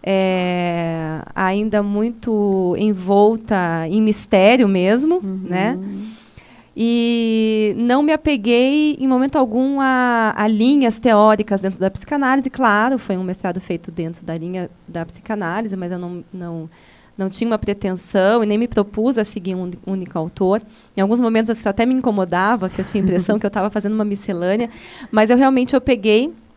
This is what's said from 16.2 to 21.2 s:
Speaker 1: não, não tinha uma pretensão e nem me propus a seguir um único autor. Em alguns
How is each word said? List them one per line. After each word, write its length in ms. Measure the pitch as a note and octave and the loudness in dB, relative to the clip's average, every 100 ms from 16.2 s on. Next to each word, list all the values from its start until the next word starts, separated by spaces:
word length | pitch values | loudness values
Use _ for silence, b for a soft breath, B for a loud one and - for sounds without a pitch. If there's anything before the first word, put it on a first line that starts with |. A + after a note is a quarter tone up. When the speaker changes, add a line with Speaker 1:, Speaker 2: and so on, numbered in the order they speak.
| - | -14
Speaker 1:
não, 380 | F#3+ F3 E3+ D#3+ b b b b - | -14 -10 -10 -12 b b b b -8
não 100 | F#3+ | -8
tinha 220 | F#3+ A#3 | -4 -2
uma 80 | A3 | -2
pretensão 840 | G#3 G3+ G3 F#3 - G3+ F#3+ A#3 | -4 -4 -4 -6 -2 2 4 4
e 40 | G#3+ | 2
nem 100 | G#3 | 0
me 120 | A#3+ | 0
propus 500 | A3+ G3+ G#3 A#3 A#3+ | 0 -2 0 0 0
a 60 | |
seguir 300 | G#3+ - F3+ F#3 | -4 -6 -6 -6
um 140 | F3+ F3 | -6 -10
único 320 | - F#3+ F3+ F#3 | -6 -6 -6 -6
autor. 460 | D#3+ - F#3 G#3 A#3 B B - | -8 -2 0 0 -4 B B -2
Em 40 | |
alguns 200 | G3 A#3 | 0 2